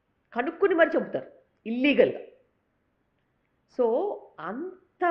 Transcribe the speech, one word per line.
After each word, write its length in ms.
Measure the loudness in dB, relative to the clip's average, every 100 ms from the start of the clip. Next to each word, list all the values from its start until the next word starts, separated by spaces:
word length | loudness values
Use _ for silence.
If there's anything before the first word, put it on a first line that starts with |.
| _ _ _
కనుక్కుని 440 | -6 -6 0 0 4
మరి 120 | 2 2
చంపుతారు 340 | -2 -6 -10 -18 _ _ -8
ఇల్లీగల్‌గా. 560 | 0 2 4 4 2 -12 -20 _ _ _ _ _ _ _ _ _ _ _ _ _ -2
So, 60 | 0 0 -2 -6 -14 -14
అంత 640 | -12 -10 -12 -14 _ _ -2